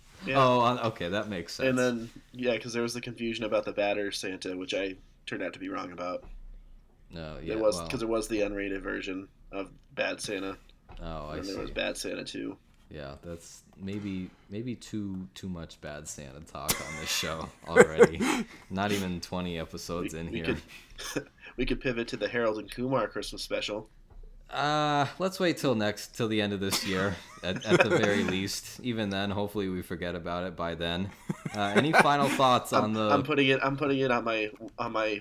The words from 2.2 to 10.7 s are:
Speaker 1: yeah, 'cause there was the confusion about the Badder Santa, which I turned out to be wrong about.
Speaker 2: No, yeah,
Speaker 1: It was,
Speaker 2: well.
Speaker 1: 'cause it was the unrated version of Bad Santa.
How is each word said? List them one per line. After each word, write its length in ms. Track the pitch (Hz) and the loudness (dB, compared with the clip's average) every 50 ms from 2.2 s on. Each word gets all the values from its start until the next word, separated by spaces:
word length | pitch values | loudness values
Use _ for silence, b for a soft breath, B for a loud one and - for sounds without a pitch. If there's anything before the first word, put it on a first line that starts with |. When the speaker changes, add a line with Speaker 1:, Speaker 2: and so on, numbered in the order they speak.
| - - | -20 -16
Speaker 1:
yeah, 240 | - 123 123 123 113 110 | -8 -2 0 2 2 0
'cause 140 | - 123 | -2 -2
there 100 | 113 120 | -2 0
was 120 | 117 120 117 | 0 0 -2
the 60 | 123 | -4
confusion 420 | 120 127 117 117 117 113 113 117 117 | -8 -8 -6 -4 -4 -2 -2 -2 -2
about 200 | 107 110 104 107 | 2 2 2 2
the 60 | 107 | 0
Badder 380 | - 104 101 101 101 104 101 101 | 0 0 2 2 2 2 0 -2
Santa, 460 | - - - 98 92 90 - 92 92 | -4 -4 -6 -6 -6 -6 -6 -6 -6
which 160 | 92 92 90 101 | -6 -4 -2 -2
I 200 | 92 98 98 95 - - - - _ - | -2 -2 -2 -6 -8 -16 -20 -20 _ -10
turned 160 | - 123 104 | -8 -6 -6
out 100 | 95 87 | -6 -6
to 60 | - - | -6 -8
be 100 | 95 95 | -8 -6
wrong 240 | 92 95 92 92 | -6 -6 -6 -8
about. 320 | 87 87 87 90 90 87 - - - - - - - - - - - - - _ _ _ - - | -8 -6 -6 -4 -4 -6 -8 -10 -14 -14 -14 -14 -16 -16 -18 -20 -20 -20 -20 _ _ _ -20 -16
Speaker 2:
No, 260 | - 85 80 78 78 67 | -12 -10 -10 -10 -10 -10
yeah, 100 | 76 82 - | -6 -4 -2
Speaker 1:
It 60 | 110 | 4
was, 160 | 110 107 92 | 4 4 4
Speaker 2:
well. 120 | 87 82 82 | 2 -2 -4
Speaker 1:
'cause 140 | - 117 | -4 -2
it 60 | 113 110 | 0 0
was 180 | 113 113 107 | 0 0 0
the 140 | - 113 104 | 0 0 0
unrated 400 | 101 101 101 101 101 101 98 98 | 0 0 -2 -4 -4 -4 -4 -4
version 480 | 92 98 98 101 95 98 95 95 98 - - - - - | -4 -4 -6 -4 -4 -6 -6 -8 -8 -12 -18 -20 -18 -12
of 180 | - 98 98 - - - - - - | -10 -10 -10 -10 -12 -20 -20 -12 -6
Bad 260 | - 107 92 98 - | -4 -2 -2 -2 -4
Santa. 360 | - - 104 95 98 98 98 - - - | -4 -4 -4 -4 -4 -6 -8 -10 -14 -20